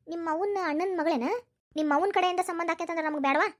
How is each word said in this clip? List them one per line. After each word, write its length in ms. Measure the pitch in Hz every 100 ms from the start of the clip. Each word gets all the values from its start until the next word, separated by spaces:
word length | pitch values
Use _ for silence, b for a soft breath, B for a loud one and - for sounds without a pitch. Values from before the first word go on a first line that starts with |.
| -
ನಿಮ್ 180 | 339 330
ಮಾವನ್ 320 | 311 403 392 339
ಅಣ್ಣನ್ 280 | 302 381 359
ಮಗಳೇನ? 320 | 311 277 254 480 - _ _ 302
ನಿಮ್ 140 | 302
ಮಾವನ್ 240 | 285 392
ಕಡೆಯಿಂದ 260 | 392 359 359
ಸಂಬಂಧ 300 | 370 339 339
ಆಕೈತಂದ್ರ 340 | 330 339 330
ನಮಗ್ 180 | 311 302
ಬೇಡವಾ? 260 | 277 294 381 -